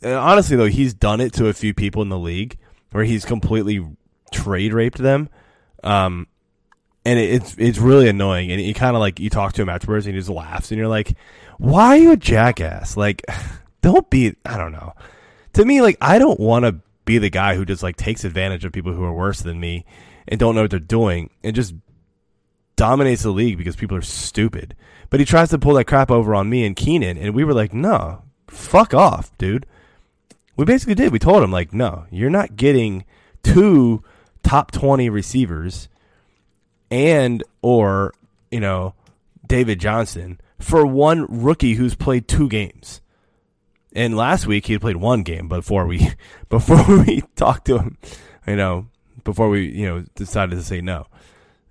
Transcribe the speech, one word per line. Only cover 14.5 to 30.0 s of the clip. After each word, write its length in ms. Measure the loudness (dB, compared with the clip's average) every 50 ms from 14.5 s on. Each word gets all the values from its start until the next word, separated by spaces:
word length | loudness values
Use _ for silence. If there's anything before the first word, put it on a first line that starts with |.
| -10 -8
don't 140 | -8 -10 -10
know. 200 | -14 -16 -18 -20 -20 -20 -20 -20 _ _ _ _ _ _ 0 2
To 100 | 4 4
me, 160 | 6 6 6
like, 160 | 6 4 4 2 2
I 160 | 4 6 6
don't 200 | 6 4 2 2
wanna 420 | 2 2 2 4 2 2 0 -2 -8 _ _ _ _
be 100 | 0 0
the 140 | 2 2 0
guy 240 | 0 0 0 0 0
who 100 | -2 -2
just, 180 | -4 -6 -6 -6
like, 140 | -8 -8
takes 280 | -6 -6 -6 -6 -6 -8
advantage 420 | -8 -6 -4 -4 -4 -6 -6 -8
of 60 | -10 -10
people 200 | -8 -8 -8 -6
who 100 | -6 -6
are 80 | -6 -4
worse 260 | -4 -4 -4 -4 -6
than 180 | -8 -10 -8 -8
me 280 | -8 -8 -8 -8 -10 _ _ -20 -20 -20 -20 _ _ -8
and 100 | -4 0
don't 160 | 0 2 2
know 60 | 2 0
what 80 | 0
they're 80 | -2 -4
doing 520 | -4 -2 -2 0 0 0 -2 -2 -6 -10 _ _ -8
and 120 | -6 -4
just 180 | -4 -6 -6 -8 -16 -20 _ _ _ _ _ _ _ _ _ _ _ _ _ _ _ _ _ _ 0
dominates 420 | 2 2 2 2 2 0 0 0 -2
the 80 | -4
league 280 | -2 -2 -2 -2 -2 -4
because 180 | -6 -10 -8
people 200 | -8 -8 -6 -6
are 60 | -6 -8
stupid. 720 | -8 -10 -12 -12 -8 -4 -2 -2 -2 -4 -6 -12 -16 -18 -20 _ _ _ -20 -6 -2
But 100 | 0 0
he 60 | 2
tries 240 | 4 4 4 4 4
to 80 | 2 0
pull 160 | 2 4 4
that 100 | 4 2
crap 260 | 2 2 2 2 4
over 240 | 2 2 2 2 0
on 140 | 0 0 0
me 160 | 0 0 -2
and 100 | -2 -4
Keenan, 420 | -4 -2 0 0 0 0 -2 -4 -6
and 160 | -6 -4 -2
we 100 | -2 0
were 100 | 0 0
like, 180 | 0 0 -2 -4
"No, 480 | -4 -2 0 0 -2 -2 -6 -10 -14 -16 -20 _ _ _ -20
fuck 460 | -20 -18 -6 2 4 4 4 4 4
off, 420 | 4 4 4 2 0 -6 -12 _ -8
dude." 280 | -6 -4 -4 -6 -8 -12 _ _ _ _ _ _